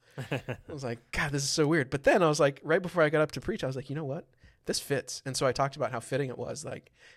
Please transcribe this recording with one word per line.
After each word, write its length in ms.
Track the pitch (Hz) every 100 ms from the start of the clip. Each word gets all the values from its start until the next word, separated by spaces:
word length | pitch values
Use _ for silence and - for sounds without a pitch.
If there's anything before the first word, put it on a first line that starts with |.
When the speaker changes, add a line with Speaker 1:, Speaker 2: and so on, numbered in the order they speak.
| _
Speaker 1:
<laughs> 120 | - 117
Speaker 2:
I 120 | 131 - 120 -
was 160 | 147
like, 160 | 131 120 _
"God, 200 | - 151
this 120 | 143
is 60 | 139
so 160 | - 147
weird." 240 | 165 135
But 140 | 143
then 180 | 185 277
I 60 | 165
was 140 | 151
like, 180 | 143 139 -
right 160 | 165
before 200 | 180 175
I 60 | 156
got 120 | 151
up 100 | 151
to 80 | -
preach, 240 | - 208
I 40 | 135
was 100 | 131
like, 120 | 120
"You 60 | 139
know 80 |
what? 240 | 151 147 - _ - _ -
This 160 | -
fits." 400 | - 139 - - -
And 120 | 127
so 100 | 139
I 60 |
talked 240 | 120 139 143
about 160 | 123
how 80 | 117
fitting 260 | - 135 139
it 100 | -
was. 280 | 73 - -
Like, 260 | - - _ -